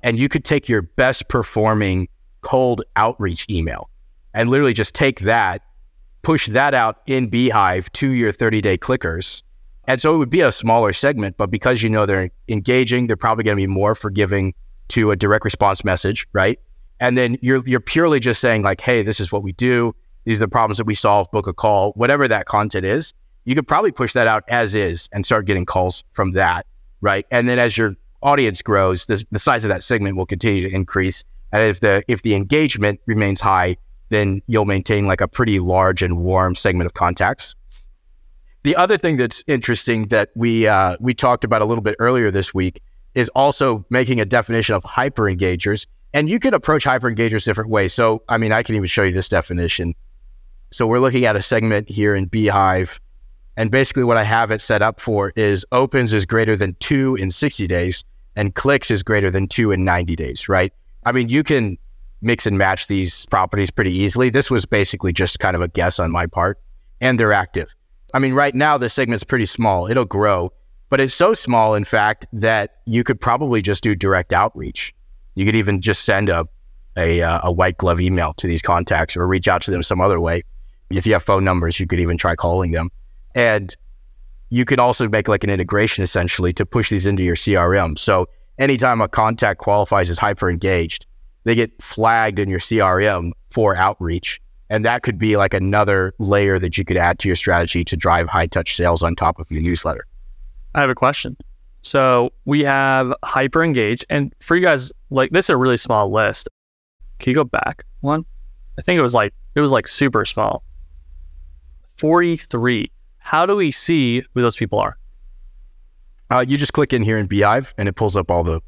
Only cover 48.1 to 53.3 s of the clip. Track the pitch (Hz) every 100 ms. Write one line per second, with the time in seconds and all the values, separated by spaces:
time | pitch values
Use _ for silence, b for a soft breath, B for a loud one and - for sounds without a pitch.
48.1 | 110 - 113 110 110 117 110 92 - 98
49.1 | 90 92 101 - 87 85 - 87 - -
50.1 | - - - - - - - 117 120 131
51.1 | 127 120 104 - 113 110 104 104 104 104
52.1 | 101 95 110 107 101 95 92 90 - -
53.1 | - -